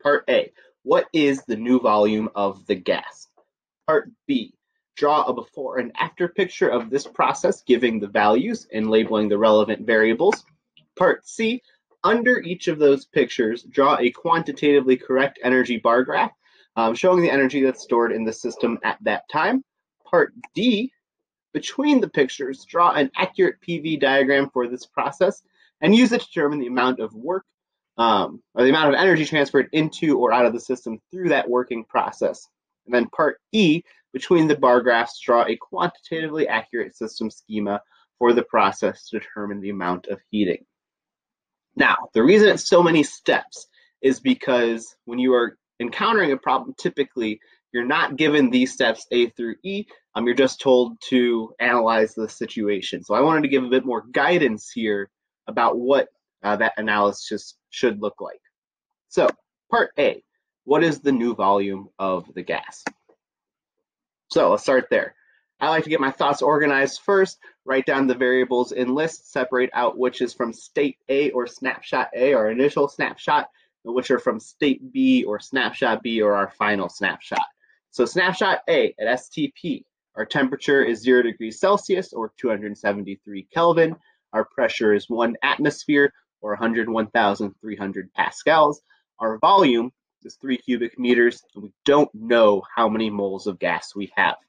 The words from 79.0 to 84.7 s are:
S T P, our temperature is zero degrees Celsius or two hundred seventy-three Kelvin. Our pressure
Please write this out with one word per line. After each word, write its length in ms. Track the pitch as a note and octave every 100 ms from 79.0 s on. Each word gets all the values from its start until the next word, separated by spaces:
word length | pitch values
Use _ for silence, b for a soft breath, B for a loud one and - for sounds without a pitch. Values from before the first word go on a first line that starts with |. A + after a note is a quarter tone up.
| A2
S 220 | B2+ -
T 240 | - C#3
P, 300 | - F3 B2 _ _ _ G#2+
our 80 |
temperature 580 | A2 D3 C3 C#3 - C#3
is 200 | A#2 A2
zero 200 | A#2+ B2+
degrees 380 | A#2 - A2+ -
Celsius 520 | F#3+ G3+ - F#3 F3+
or 200 | A2+ A2 -
two 100 | A#2+
hundred 280 | G2+ G#2 G#2
seventy-three 720 | G#2 G2+ G2 G2 G#2+ G2 -
Kelvin. 440 | E3 E3+ E3 D#3+ E3 _ _ _
Our 140 | A2 G#2+
pressure 480 | - A2+